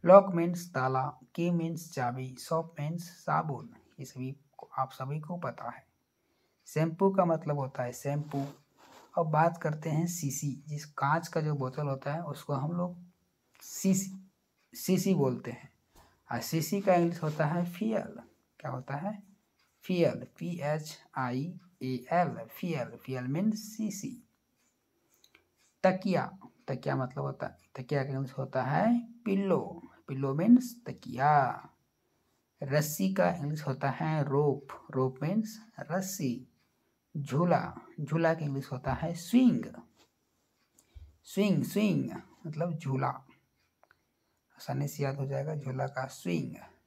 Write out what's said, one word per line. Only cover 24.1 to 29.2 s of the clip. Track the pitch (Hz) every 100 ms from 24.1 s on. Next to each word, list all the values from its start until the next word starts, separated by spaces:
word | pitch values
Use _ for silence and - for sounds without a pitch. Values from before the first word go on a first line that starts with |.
| - _ _ _ _ _ _ _ _ _ _ _ - _ _ _ _
तकिया, | 185 185 202 175 - - - _ -
तकिया | 135 139 135
मतलब | 131 139
होता | 139 135 -
है, | - _ -
तकिया | 131 143
का | 135
इंग्लिश | 135 135
होता | - 135 131
है | 127 151 214 240 - -